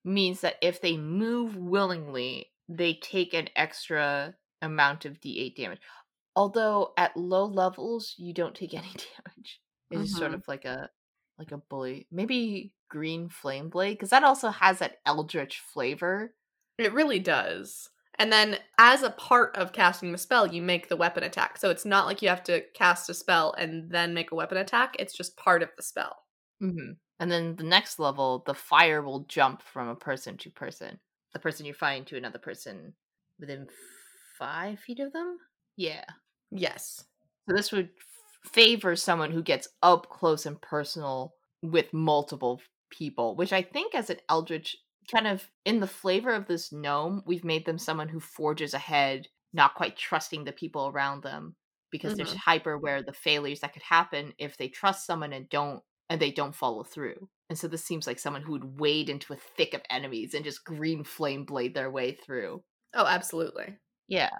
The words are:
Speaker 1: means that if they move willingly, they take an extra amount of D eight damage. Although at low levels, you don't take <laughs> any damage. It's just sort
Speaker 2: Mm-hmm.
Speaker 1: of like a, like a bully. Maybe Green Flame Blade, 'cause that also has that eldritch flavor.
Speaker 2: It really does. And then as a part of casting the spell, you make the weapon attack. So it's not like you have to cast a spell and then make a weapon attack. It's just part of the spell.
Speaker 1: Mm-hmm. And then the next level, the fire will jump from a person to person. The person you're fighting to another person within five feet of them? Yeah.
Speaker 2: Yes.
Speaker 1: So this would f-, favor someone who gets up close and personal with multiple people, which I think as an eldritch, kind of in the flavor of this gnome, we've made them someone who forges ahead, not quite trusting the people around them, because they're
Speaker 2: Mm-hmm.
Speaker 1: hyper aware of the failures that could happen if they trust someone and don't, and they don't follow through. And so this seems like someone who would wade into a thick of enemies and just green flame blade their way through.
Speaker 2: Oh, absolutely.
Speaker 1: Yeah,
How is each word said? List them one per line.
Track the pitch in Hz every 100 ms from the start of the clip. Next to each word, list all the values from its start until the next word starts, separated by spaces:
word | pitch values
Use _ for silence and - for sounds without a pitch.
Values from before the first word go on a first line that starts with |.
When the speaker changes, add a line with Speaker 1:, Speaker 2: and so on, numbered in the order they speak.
Speaker 1:
means | 180 196 185 185
that | 175 -
if | 175 175
they | 175 160
move | 151 185 226 240 233 196
willingly, | 175 196 190 175 147 131 127 123 - _ -
they | 165 170
take | 160 - 190 175
an | 165 - -
extra | 156 - - 156 143 143 147 - _ _
amount | 156 156 143 156 147
of | 151
D | 143 -
eight | 131 -
damage. | 110 - - - _ _ _ 190
Although | 202 226 220 208 - -
at | 175 165
low | 175 185 202
levels, | 196 185 185 220 233 214 -
you | 175
don't | 175 170 -
take | 175
<laughs> |
any | 160 185
damage. | 185 - - - - - - _ _ _
It's | 180
just | 202 180
sort | 151
Speaker 2:
Mm-hmm. |
Speaker 1:
of | - -
like | 139 127
a, | 131 - _ _ _ _ _
like | 160
a | 147
bully. | - 139 127 139 -
Maybe | 170 226 254 226 196 196 _ _
Green | 151 160 165 170
Flame | - 139 135 160
Blade, | 180 196 208
'cause | 190
that | 254
also | 285 269 226
has | 196 190 190
that | 151 - -
eldritch | 151 156 165 - -
flavor. | - 151 127 143 175 190 226 - _ _ _ -
Speaker 2:
It | 220
really | 240 302 202
does. | 185 139 95 87 - - - _ _ -
And | 220
then | 220 214 202 - -
as | 240 277
a | 247
part | - - 247 226 202
of | 180
casting | - 180 180 180
the | 175
spell, | - 247 190
you | 170
make | 175 175 -
the | 165
weapon | 170 170
attack. | - - - -
So | 196
it's | 170 208
not | 196 -
like | 202
you | 196
have | 180
to | 180 170 -
cast | - 180 175 -
a |
spell | 175 - 175 156
and | - 160 165 165
then | 175 170
make | 170 165
a |
weapon | 165 165 190
attack. | 196 240 254 -
It's | 202 -
just | 180 -
part | - 170
of | 165 -
the |
spell. | - - - - _ _ _ _
Speaker 1:
Mm-hmm. | 190 170 127 - _ _
And | 175
then | 170 165 165
the |
next | 160 185 - -
level, | 143 139 131 127 -
the |
fire | 135 - 151 165 151
will | 143 135 139
jump | 156 135 113
from | - 135 120
a | 120
person | - 135 - 95
to | -
person. | - 139 - - - _ _ _
The | -
person | 165 151 147
you're |
fighting | 139 151 135 127
to | 135
another | 120 117
person | - 120 - 98 80 - _ _ _ _
within | 143 139 135 - - - - - - -
five | 123 160 190 208
feet | - 240
of | 277
them? | 320 349 359 _ _ _ -
Yeah. | 165 156 - - _ _ _
Speaker 2:
Yes. | 202 175 - - - - _ _ _ -
Speaker 1:
So | 190
this | 208
would | 202 180 _
f-, | - - - _ -
favor | - 226 233 190 170
someone | - 170 156
who | 165
gets | 160 170 - _
up | 175 170 -
close | - 165 151 151
and | 151
personal | - 147 143 165 143 131 131 - _ _
with | 165 165 151
multiple | 160 160 147 143 131 127 127 - _ _
people, | - 147 127 117 151
which | 185
I | 190
think | 185 285 427
as | - 214
an | 170 -
eldritch, | 160 165 160 160 - _ _ -
kind | 226 214
of | 190 - _
in | 196 226
the | 190
flavor | - 190 190 247
of | 220 196
this | 170 -
gnome, | 147 147 143 160 196 175
we've | 175
made | 170 160 160
them | 165
someone | - 156 156
who | 160
forges | - - 151 151 147
ahead, | 139 - 147 139 131 - _ _
not | 165 139
quite | - 160 -
trusting | - 160 - 156
the | 143
people | - 165 151 139
around | 143 139 139
them, | 139 147 156 - _ _ _
because | 160 -
they're | - 165
Speaker 2:
Mm-hmm. | 190
Speaker 1:
hyper | - 160 160
aware | 147 147 139
of | 135
the |
failures | - 160 147 143 143
that | 143
could | 151
happen | - 170 175 147 147 -
if | 147 -
they | 127
trust | - 196 190 -
someone | 165 151
and | 135 147
don't, | 147 147 135 _ _ -
and | 165
they | 147
don't | 139 143
follow | 151 127 107
through. | - 160 131 - 196 _ _
And | 160
so | 165
this | 160
seems | - 160 135
like | 123
someone | 147 143
who | 151
would | 147 135 135
wade | 151 151 147
into | 143 -
a | 139
thick | - - 156
of | 135 -
enemies | 127 139 113 117
and | 147
just | 147 135
green | - 156 156 156
flame | 147 - 151 139
blade | 139 139 123
their | 147 131
way | 131 127
through. | 139 - 127 95 - - _ _
Speaker 2:
Oh, | 240 190
absolutely. | 185 - 165 165 - - 202 _ _ _
Speaker 1:
Yeah, | 185 -